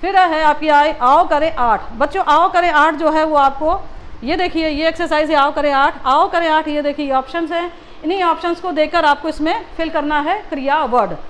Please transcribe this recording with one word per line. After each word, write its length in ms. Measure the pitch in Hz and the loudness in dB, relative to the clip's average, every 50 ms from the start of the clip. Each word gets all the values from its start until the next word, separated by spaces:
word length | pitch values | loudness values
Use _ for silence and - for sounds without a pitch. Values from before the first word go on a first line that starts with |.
फिर 160 | - 349 392 | -4 2 4
है 260 | 381 370 349 320 311 311 | 4 4 4 2 2 2
आपकी 260 | 302 294 294 302 311 | 2 2 2 2 4
आए, 300 | 294 294 294 311 302 294 | 4 4 4 4 0 0
आओ 300 | 247 247 269 311 359 - | 2 4 6 6 4 4
करें 280 | - - - - - | 2 0 0 0 0
आठ। 240 | - 247 233 220 190 - - - | 0 0 2 0 0 -2 -8 -4
बच्चों 320 | 226 277 285 - 381 359 | -2 -2 -2 0 -2 0
आओ 280 | - 294 311 339 381 381 | 2 4 4 4 2 2
करें 180 | 359 349 349 | 2 0 2
आठ 240 | 311 302 294 320 320 | 4 4 4 4 2
जो 160 | 285 320 311 | 2 0 0
है 140 | 311 311 311 | 2 2 0
वो 120 | 320 311 | 2 2
आपको 440 | 285 277 277 269 269 302 311 349 392 - - - - - - - - - | 4 2 2 2 0 -2 -2 -2 -2 -4 -10 -14 -14 -14 -14 -14 -10 -6
ये 120 | 233 330 | -4 -2
देखिए 320 | 359 370 349 - 320 320 320 | -2 -2 -2 -2 -2 -2 -2
ये 200 | 302 285 311 330 | -2 0 -2 -2
exercise 420 | 320 320 339 330 330 302 311 302 | -2 -2 -4 -2 0 0 0 2
है 60 | 320 | 2
आओ 180 | 294 277 285 294 | 2 2 2 0
करें 180 | 302 285 294 277 | 0 0 0 2
आठ। 220 | 269 277 302 330 - - | 2 2 2 0 -2 -2
आओ 240 | 277 262 294 349 403 | 0 2 2 2 2
करें 180 | 381 339 339 330 | 0 0 0 2
आठ 200 | 311 311 311 302 | 0 0 0 -2
ये 140 | 294 294 294 | -4 -2 -2
देखिए 240 | 285 285 - 294 | -2 -4 -4 -4
ये 60 | 277 262 | -2 -2
options 400 | 262 262 269 - 339 330 302 349 | -2 -2 -2 -6 -6 -4 -4 -4
हैं, 200 | 339 349 349 339 - - - - - - | -4 -4 -6 -10 -14 -20 -20 -20 -10 -6
इन्हीं 180 | 302 359 392 370 | -4 -2 0 0
options 380 | 339 320 320 - 349 339 339 | 0 -2 -2 -2 -4 -4 -4
को 120 | - 370 339 | -6 -6 0
देखकर 320 | 294 311 302 320 349 320 | 0 0 2 2 2 2
आपको 240 | 294 285 285 294 320 | 2 0 0 -2 -8
इसमें 380 | 311 311 294 311 370 466 - - - | -6 -4 -2 -2 -2 -4 -6 -10 -8
fill 140 | - 330 320 | -6 -6 -4
करना 300 | - 320 285 294 302 294 | -2 -4 -2 -2 -2 -2
है 220 | 285 311 359 427 403 - | -2 -2 -4 -4 -4 -8
क्रिया 340 | 330 285 262 269 277 320 311 | -8 -6 -2 -2 0 0 0
word। 260 | 240 233 247 214 185 175 143 - - | 0 2 0 0 0 -4 -8 -12 -14